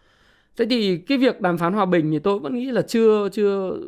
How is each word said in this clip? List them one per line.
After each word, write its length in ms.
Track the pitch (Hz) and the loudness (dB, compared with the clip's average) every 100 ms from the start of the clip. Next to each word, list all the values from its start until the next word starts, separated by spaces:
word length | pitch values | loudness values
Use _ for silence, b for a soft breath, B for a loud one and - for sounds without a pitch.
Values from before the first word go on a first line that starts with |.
| b b b b b - | b b b b b -4
Thế 80 | 226 | 0
thì 280 | 240 208 175 | 2 0 -2
cái 200 | 175 277 | -2 2
việc 240 | 247 - | 2 2
đàm 160 | 180 170 | -2 0
phán 160 | 170 | -2
hòa 120 | 208 190 | 0 2
bình 260 | 180 156 | 2 2
thì 80 | 156 | -2
tôi 200 | 196 202 | -2 -2
vẫn 160 | 151 240 | -4 -6
nghĩ 160 | 262 | -2
là 100 | 226 | -2
chưa, 480 | - 233 226 214 202 | 0 2 4 4 0
chưa 480 | 202 202 196 185 - | -2 -2 0 -4 -8